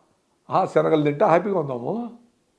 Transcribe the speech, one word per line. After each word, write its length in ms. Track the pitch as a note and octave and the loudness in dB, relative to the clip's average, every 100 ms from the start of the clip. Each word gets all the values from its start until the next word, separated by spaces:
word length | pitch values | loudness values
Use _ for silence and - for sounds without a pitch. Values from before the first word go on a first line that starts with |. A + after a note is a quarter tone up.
| _ _ _ _ - | _ _ _ _ -4
ఆ, 160 | D#3 F#3 | -2 0
శనగలు 360 | D#3 D#3+ D#3+ | 0 2 2
తింటా 240 | D3 D3 G#3 | 2 2 4
హ్యాపీగా 320 | E3+ G3+ F#3+ | 2 2 -4
ఉన్నాము, 600 | C#3+ A#2+ B2+ A3 A#3+ - _ _ _ | -4 -6 -6 -8 -10 -14 _ _ _